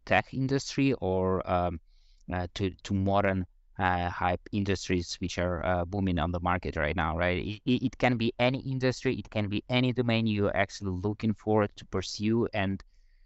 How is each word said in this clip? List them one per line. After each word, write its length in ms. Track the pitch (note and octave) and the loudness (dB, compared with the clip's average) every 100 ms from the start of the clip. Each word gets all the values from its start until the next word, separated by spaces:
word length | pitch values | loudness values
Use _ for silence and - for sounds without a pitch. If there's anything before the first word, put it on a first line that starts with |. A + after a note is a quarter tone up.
| - | 2
tech 280 | G2+ - | 2 2
industry 600 | B2 C3+ C3+ - - C#3 - | -2 0 -2 -2 0 2 2
or, 480 | F#2 F#2 F#2 F#2 F#2 | 0 0 2 0 0
um, 300 | F2+ F2 - - - - - - | 0 0 -4 -12 -20 -20 -20 -6
uh, 140 | F2+ F2+ | -6 -4
to, 160 | - G2 - | -2 -4 -4
to 100 | - | -2
modern, 500 | G2+ G2 G2 G2+ F#2+ F2+ - _ - | 0 4 4 4 2 -2 -10 _ 0
uh, 300 | F#2 F2+ F2 | 2 2 0
hype 320 | - F2+ F2 - | 0 -2 -2 -2
industries 640 | G#2 G2 F#2 - F2+ E2+ - | -2 0 0 0 -2 -2 -6
which 240 | F2 - | -6 -2
are, 260 | F2 E2+ F2 | -2 0 0
uh, 200 | F2+ E2+ | 0 -2
booming 340 | G2 F#2+ F2 | -2 0 2
on 120 | E2+ | 0
the 80 | F2 | 0
market 340 | F2 F2+ D2+ D#2+ | 0 0 -2 -2
right 200 | D2+ F2+ | 0 0
now, 220 | D#2+ E2 | 0 0
right? 260 | F2+ F2+ | 0 0
It, 180 | - G#2 B2 | -4 -6 0
it, 200 | A#2+ B2 | 0 0
it 120 | - | 0
can 200 | B2 A#2+ | 0 2
be 160 | A2+ - | -2 2
any 220 | B2 C3+ | 0 0
industry, 560 | C3+ C3 B2+ - C3 A2 | -4 -2 -2 0 -2 -2
it 140 | - | -4
can 160 | G#2+ G2+ | -4 -2
be 160 | G#2 - | -2 0
any 220 | B2 B2+ | 2 2
domain 340 | B2 B2 A2+ A2+ | 2 2 2 2
you're 280 | G#2 G2+ - | 2 2 0
actually 360 | G2+ - G2 | -2 -4 -6
looking 420 | F2+ G#2 G#2+ A2+ | -2 -2 -2 -2
for 320 | G#2 G#2+ G#2+ G#2 | -2 2 2 2
to 200 | - - | -2 -6
pursue. 640 | F#2+ - - G#2+ A2+ G#2+ | -6 -4 -2 0 2 0
And, 300 | G#2+ F#2+ F#2+ - - - - | 0 0 -2 -8 -20 -20 -20